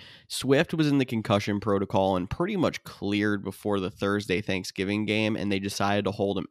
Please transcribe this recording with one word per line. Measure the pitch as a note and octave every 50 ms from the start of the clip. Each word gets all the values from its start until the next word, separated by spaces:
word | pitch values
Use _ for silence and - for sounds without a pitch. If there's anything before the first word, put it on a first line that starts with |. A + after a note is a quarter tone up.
| - - - - - -
Swift | - - - B2+ C#3 C#3 F3 - -
was | D#3+ D#3
in | D3 C#3+ C#3
the | C3
concussion | - A#2+ A2+ G#2 - G#2 G2+ - - G2+ G#2
protocol | - G#2+ G2+ G2 G2+ - - G2+ F#2+ F#2+ F#2+
and | F2+ F2+ -
pretty | - - F3 G3 A3
much | F#3 C#3+ F#2 D2+ - -
cleared | - - - - G2 G2+ G#2 G#2 G#2+ G#2 G2+
before | G2+ F#2+ F#2+ - - G#2+ G2+ G2
the | F#2 F#2+
Thursday | - - G2+ G2 G2+ G#2 G#2 - - -
Thanksgiving | G#2 - F#2+ F#2 F2 - - - F#2+ G2 G2+ G#2+ G#2+
game, | G#2 G#2+ G#2+ A2 G#2+ A2
and | - F#2 G2+
they | G2 G2
decided | G2 G2 - - G2+ G2+ G2+ G#2 G2
to | F#2+
hold | G2+ - G2 G2 G2 F#2
him | - -